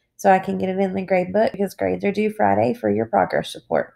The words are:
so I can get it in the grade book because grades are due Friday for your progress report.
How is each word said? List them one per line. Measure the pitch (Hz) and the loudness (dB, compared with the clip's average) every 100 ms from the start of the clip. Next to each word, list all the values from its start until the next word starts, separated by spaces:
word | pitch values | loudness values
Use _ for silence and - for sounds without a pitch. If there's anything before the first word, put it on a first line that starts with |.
| _ _ | _ _
so | 202 | 4
I | 190 | 4
can | 196 190 | 2 -4
get | 190 | -2
it | 185 | 0
in | 190 | -2
the | 190 185 | -2 0
grade | 185 180 | 0 0
book | 202 226 | 0 0
because | 185 196 - | 0 -4 -2
grades | 190 180 | -4 -2
are | 196 | -2
due | 196 214 | -2 -2
Friday | 214 101 104 120 | 0 2 2 0
for | 117 107 | 0 0
your | 104 113 | 0 0
progress | 98 90 71 76 | 0 2 0 -4
report. | - - 78 - | -12 -4 -4 -4